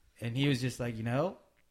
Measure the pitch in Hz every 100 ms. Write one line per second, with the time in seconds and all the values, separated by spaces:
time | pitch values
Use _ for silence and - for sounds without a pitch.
0 | _ - 117 123 143 127 127 - 120 110
1 | 113 123 175 - _ _ _